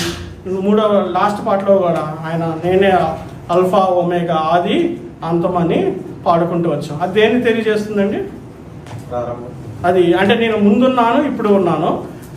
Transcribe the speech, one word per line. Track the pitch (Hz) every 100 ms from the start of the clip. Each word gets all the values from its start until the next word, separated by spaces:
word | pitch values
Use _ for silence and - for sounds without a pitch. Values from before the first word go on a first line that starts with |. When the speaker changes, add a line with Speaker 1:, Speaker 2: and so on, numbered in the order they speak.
| 170 170 - - 190
Speaker 1:
మూడవ | 185 196 214 214 202 180
లాస్ట్ | 180 208 208 220
పాటలో | 196 196 196
కూడా | 175 160 156 156 160
ఆయన | 165 165 160
"నేనే | 175 190 196 180 160 - - - -
అల్ఫా | 175 185 208
ఒమేగా, | 185 180 175 175 170
ఆది | 160 156 175 202 330 - - - -
అంతం" | 160 170 180 180
అని | 165 214 196 - - - 190
పాడుకుంటూ | 170 175 175 165
వచ్చాం. | 147 - 143
అది | 185 208
దేన్ని | 226 247
తెలియజేస్తుందండి? | 233 226 220 208 208 208 202 349 - - - - - - - - -
Speaker 2:
ప్రారంభం. | 120 120 120 120 - - - 175
Speaker 1:
అది | 185 170
అంటే | 180 202
నేను | 233 226 214
ముందున్నాను, | 202 240 254 254 233 277
ఇప్పుడు | 294 220 208
ఉన్నాను. | 190 170 156 175 - - - -